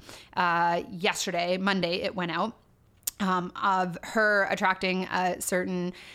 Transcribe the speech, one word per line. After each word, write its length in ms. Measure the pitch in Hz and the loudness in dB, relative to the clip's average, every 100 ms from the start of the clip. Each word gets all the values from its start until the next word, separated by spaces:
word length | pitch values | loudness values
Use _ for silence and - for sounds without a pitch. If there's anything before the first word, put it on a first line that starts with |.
| - - - - | -14 -20 -8 0
uh, 460 | 175 170 170 170 - | 2 4 2 2 -2
yesterday, 680 | 175 196 175 - 175 175 185 | -2 0 0 -2 0 0 0
Monday, 440 | 196 190 170 185 | 2 2 0 0
it 140 | 180 185 | -2 -2
went 160 | 170 | -2
out. 260 | 165 220 - _ _ _ _ - - | -2 -2 -6 _ _ _ _ -10 -2
Um, 320 | 190 185 175 - | 0 0 -2 -2
of 380 | 202 190 180 170 | 2 2 0 -4
her 460 | - 226 214 202 190 | -4 2 4 4 2
attracting 540 | 180 196 185 190 185 | 2 0 2 0 0
a 360 | 185 185 185 - | 0 0 0 -2
certain 540 | - 180 185 180 180 - - | -2 0 0 -2 -4 -6 -16